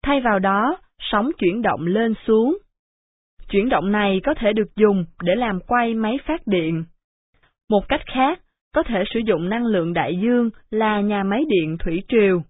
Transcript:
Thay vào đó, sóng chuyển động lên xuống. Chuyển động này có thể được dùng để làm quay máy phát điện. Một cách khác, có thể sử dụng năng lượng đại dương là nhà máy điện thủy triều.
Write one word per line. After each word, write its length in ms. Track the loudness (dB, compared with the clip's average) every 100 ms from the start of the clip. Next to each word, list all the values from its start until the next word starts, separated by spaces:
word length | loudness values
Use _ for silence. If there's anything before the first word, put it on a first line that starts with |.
Thay 180 | 0 0
vào 180 | 2 2
đó, 380 | 2 2 0 -2 _ _
sóng 320 | -4 -2 -2 0
chuyển 240 | 0 0
động 240 | -2 -2 0
lên 280 | 0 0 -2 2
xuống. 300 | 2 4 0 _ _ _ _ _ _ _ _ -4
Chuyển 200 | -2 0
động 220 | 0 0
này 300 | 0 0 0
có 100 | 0
thể 200 | 0 0
được 220 | 0 -2 2
dùng 300 | 2 4 -2 -6
để 140 | -2 0
làm 240 | 0 -4 -2
quay 260 | 0 0
máy 260 | -2 -2 -4 -4
phát 200 | -6 -2
điện. 360 | -2 0 -4 -6 _ _ _ _ _ _ _ _
Một 180 | 0 0
cách 140 | -4 -4
khác, 340 | 0 0 0 _ _ _
có 100 | -2
thể 200 | 0 -2 -2
sử 60 | -2 0
dụng 240 | 0 0
năng 160 | -2 0
lượng 280 | 0 0
đại 240 | -2 -2 0
dương 280 | 2 2 0 -4 _
là 320 | -2 0 0
nhà 220 | 0 0
máy 200 | -2 -2 0
điện 300 | 0 0 -4
thủy 240 | -4 -4 0
triều. 340 | 2 4 2 -2